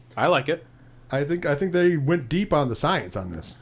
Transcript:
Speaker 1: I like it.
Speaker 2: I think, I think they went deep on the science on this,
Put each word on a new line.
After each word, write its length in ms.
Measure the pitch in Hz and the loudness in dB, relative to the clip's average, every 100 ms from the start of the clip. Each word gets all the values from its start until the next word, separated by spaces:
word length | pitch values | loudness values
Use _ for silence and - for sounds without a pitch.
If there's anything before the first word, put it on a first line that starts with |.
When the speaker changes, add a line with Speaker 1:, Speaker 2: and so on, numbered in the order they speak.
| - - | -14 0
Speaker 1:
I 80 | 143 | 2
like 220 | 175 - | 2 0
it. 160 | 165 - - - - - | -4 -6 -20 -20 -20 -6
Speaker 2:
I 140 | 135 | -4
think, 220 | 143 175 147 | -2 -2 0
I 80 | |
think 180 | 143 190 | 0 0
they 240 | 175 175 165 | 4 4 4
went 320 | 135 175 117 | 2 0 0
deep 240 | 175 202 | -2 0
on 160 | 151 127 | 0 0
the 60 | 110 | 0
science 400 | 151 180 95 101 | 0 -2 -4 -8
on 140 | 92 | -8
this, 260 | 80 - - | -10 -12 -18